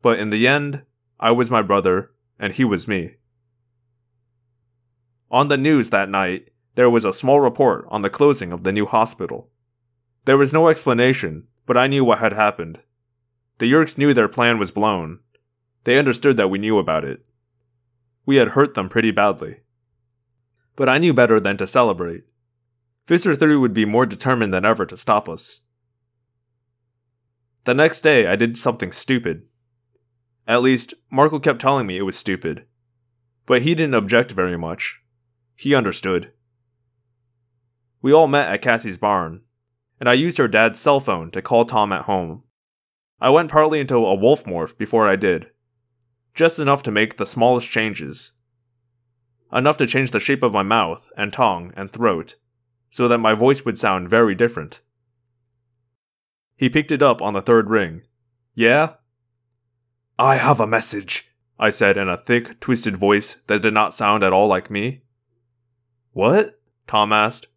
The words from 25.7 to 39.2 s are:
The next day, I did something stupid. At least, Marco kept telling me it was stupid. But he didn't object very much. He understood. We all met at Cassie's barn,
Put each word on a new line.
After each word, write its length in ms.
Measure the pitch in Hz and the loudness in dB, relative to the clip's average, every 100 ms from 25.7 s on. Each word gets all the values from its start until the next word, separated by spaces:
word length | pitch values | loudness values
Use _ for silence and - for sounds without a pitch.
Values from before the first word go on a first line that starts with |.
| _ _ _ _ _ _ _ _ _ _ _ _ _ _ _ _ _ _ _ | _ _ _ _ _ _ _ _ _ _ _ _ _ _ _ _ _ _ _
The 100 | - | -4
next 280 | 127 160 - | 0 0 2
day, 260 | 156 139 95 | 2 4 2
I 80 | 101 | 0
did 220 | 117 117 | -2 -2
something 340 | 127 117 92 | -4 -4 -8
stupid. 520 | - - 127 117 80 _ _ _ _ _ _ _ _ _ _ - | -8 -4 -4 -4 -10 _ _ _ _ _ _ _ _ _ _ -2
At 140 | 120 | 2
least, 320 | 127 127 - - _ | 2 0 -4 -16 _
Marco 300 | 135 151 151 | 2 2 2
kept 220 | 147 120 | -2 0
telling 240 | 131 139 104 | 0 -2 -2
me 100 | 92 | -6
it 60 | |
was 140 | 98 - | -6 -6
stupid. 480 | - 92 - 76 _ _ _ _ _ _ _ _ - | -6 -6 -6 -10 _ _ _ _ _ _ _ _ 0
But 180 | 127 | 0
he 120 | 139 165 | 2 -2
didn't 200 | 156 123 | 0 -2
object 360 | 101 117 113 | 2 0 0
very 260 | 95 90 87 | -2 -4 -4
much. 440 | 82 80 - - _ _ _ _ _ _ | -8 -8 -10 -12 _ _ _ _ _ _
He 200 | 135 139 | 0 0
understood. 560 | 107 85 95 90 - _ _ _ _ _ _ _ _ _ _ _ _ _ _ _ _ _ | 0 -4 -4 -4 -6 _ _ _ _ _ _ _ _ _ _ _ _ _ _ _ _ _
We 100 | 131 | 2
all 160 | 151 156 | 4 4
met 240 | 143 101 | 2 -2
at 100 | 104 | -4
Cassie's 340 | 127 113 113 90 | -2 -2 -4 -4
barn, 440 | 104 98 | -2 0